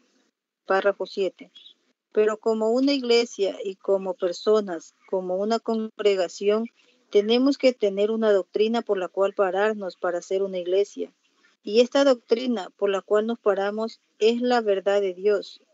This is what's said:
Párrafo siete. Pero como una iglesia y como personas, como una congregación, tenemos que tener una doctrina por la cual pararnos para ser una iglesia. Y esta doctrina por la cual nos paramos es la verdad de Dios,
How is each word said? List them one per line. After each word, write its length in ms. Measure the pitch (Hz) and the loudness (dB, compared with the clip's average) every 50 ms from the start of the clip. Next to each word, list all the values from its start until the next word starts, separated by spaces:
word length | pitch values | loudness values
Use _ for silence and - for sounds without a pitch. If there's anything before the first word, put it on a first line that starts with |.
| _ _ _ _ _ _ _ _ _ _ _ _ _ | _ _ _ _ _ _ _ _ _ _ _ _ _
Párrafo 400 | - 190 196 190 202 196 - 190 | -2 -2 0 2 0 -2 -2 -6
siete. 440 | 185 - - 196 175 - _ - - _ - - - _ _ _ _ _ _ _ _ _ | -10 -6 -4 -4 -4 -4 _ -20 -20 _ -20 -20 -20 _ _ _ _ _ _ _ _ _
Pero 240 | - 214 214 220 | 0 0 0 0
como 340 | 214 - 226 226 220 214 220 | -2 -2 -2 -2 0 0 0
una 220 | 226 247 269 277 285 | 0 2 2 2 0
iglesia 640 | 277 247 240 233 233 240 240 - - 196 185 - - - | 0 0 2 2 2 2 0 -2 -2 -2 -2 -2 -4 -8
y 120 | 196 190 | -10 -10
como 380 | - _ - 196 190 190 190 180 | -8 _ 0 0 0 0 -4 -6
personas, 800 | - - 180 175 - - 220 214 214 208 196 175 160 151 - _ _ _ - | -4 -4 -4 -4 -2 0 2 2 2 2 -2 -8 -10 -10 -14 _ _ _ -6
como 260 | - 190 185 180 180 | -6 -4 -4 -2 -4
una 220 | 185 202 214 226 226 | -2 -2 -2 -2 -2
congregación, 1080 | - - 226 226 220 220 - _ 208 208 202 190 180 165 - - 202 202 208 220 226 233 - _ _ _ _ _ _ _ | -2 -2 -4 -4 -4 -6 -6 _ 2 2 2 2 0 -4 -4 -4 0 0 0 0 -2 -6 -10 _ _ _ _ _ _ _
tenemos 480 | - 208 202 214 233 247 262 277 277 - | 0 0 2 4 2 4 4 2 2 4
que 140 | - 262 247 | 2 0 2
tener 380 | - - 202 196 196 202 208 | 2 -2 -2 0 0 -2 -2
una 220 | 226 220 226 220 208 | 0 0 2 2 2
doctrina 500 | 196 180 - _ 208 208 220 226 233 226 | 2 2 -2 _ 0 0 0 0 -2 -2
por 160 | - 208 190 | -2 -2 -2
la 100 | 185 170 | -2 -6
cual 260 | - - 196 196 202 | -2 -2 -2 -2 0
pararnos 640 | - 202 185 175 185 202 220 220 214 196 180 175 | 0 -2 0 0 0 0 0 0 -2 -6 -10 -10
para 260 | _ - 180 175 175 170 | _ -6 -4 -4 -4 -6
ser 200 | - 190 190 196 | -4 -2 -2 -2
una 160 | 196 185 180 | -2 -4 -6
iglesia. 540 | 175 175 180 196 202 202 - 180 175 - _ _ _ _ _ _ _ _ _ _ _ | -4 0 0 0 0 0 -4 -10 -12 -12 _ _ _ _ _ _ _ _ _ _ _
Y 180 | - 202 226 | 0 2 2
esta 240 | 247 240 - 277 277 | 2 4 4 2 4
doctrina 680 | 277 262 240 _ _ 240 226 254 262 240 208 180 - _ | 4 2 2 _ _ -2 0 0 -4 -4 -4 -6 -10 _
por 140 | _ 202 202 | _ -2 -2
la 100 | 196 190 | -2 -2
cual 260 | - - 208 214 214 | -2 0 0 0 0
nos 120 | 226 233 - | 0 -4 -2
paramos 600 | _ 214 196 180 196 202 208 214 220 226 - _ _ _ _ _ | _ 0 0 0 -2 -4 -4 -4 -6 -8 -10 _ _ _ _ _
es 240 | 208 220 233 240 247 | 2 2 2 2 0
la 180 | 247 247 240 | 0 0 2
verdad 400 | 226 214 196 190 185 196 196 202 | 2 2 0 0 0 0 0 0
de 140 | 202 190 180 | 0 -2 -4
Dios, 460 | 175 185 208 208 190 - - - - _ _ | -2 0 0 0 0 -2 -6 -16 -20 _ _